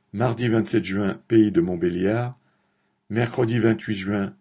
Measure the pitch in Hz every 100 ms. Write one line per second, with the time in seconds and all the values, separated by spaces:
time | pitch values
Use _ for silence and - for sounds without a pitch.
0 | _ 101 123 117 120 110 98 107 92 95
1 | 98 - - 117 104 90 90 87 87 87
2 | 95 113 123 - _ _ _ _ _ _
3 | - 107 120 - 113 117 113 110 - 98
4 | 95 104 101 -